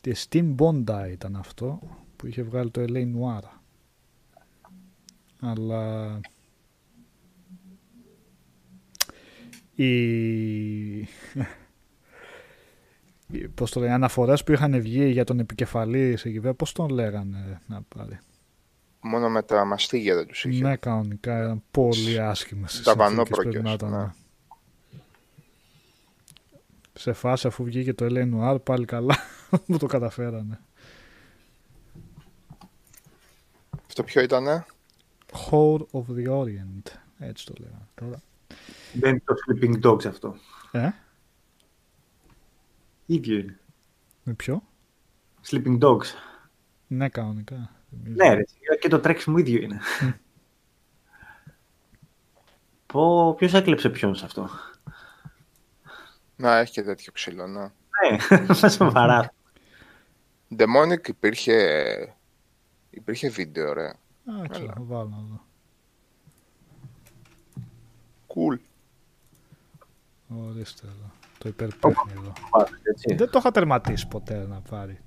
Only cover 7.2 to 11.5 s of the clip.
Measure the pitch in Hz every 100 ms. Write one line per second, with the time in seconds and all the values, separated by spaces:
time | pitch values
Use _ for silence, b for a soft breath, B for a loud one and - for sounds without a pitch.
7.2 | _ _ _ 185 190 190 _ _ _ _
8.2 | _ _ _ _ _ - _ - - B
9.2 | B B B B _ - 131 123 120 113
10.2 | 113 113 110 107 107 107 107 104 104 B
11.2 | B 139 117